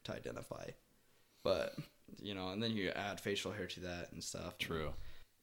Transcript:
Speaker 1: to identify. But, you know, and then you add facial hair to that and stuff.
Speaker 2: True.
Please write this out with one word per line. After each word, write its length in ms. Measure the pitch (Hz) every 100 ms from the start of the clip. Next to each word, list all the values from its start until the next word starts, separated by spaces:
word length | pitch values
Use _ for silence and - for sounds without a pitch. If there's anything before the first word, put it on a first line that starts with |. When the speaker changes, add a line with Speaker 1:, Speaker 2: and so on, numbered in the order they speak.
Speaker 1:
to 80 | -
identify. 520 | - - 58 - - - - - - - - - -
But, 320 | - 85 - - - - - -
you 140 | 101
know, 160 | 95 92
and 120 | 101
then 80 | 113 107
you 140 | 90
add 280 | - 101 90
facial 300 | 107 101 95
hair 160 | 101 90
to 140 | -
that 320 | 90 87 -
and 100 | 82
stuff. 360 | - 85 85 -
Speaker 2:
True. 340 | - 80 76 - - - - _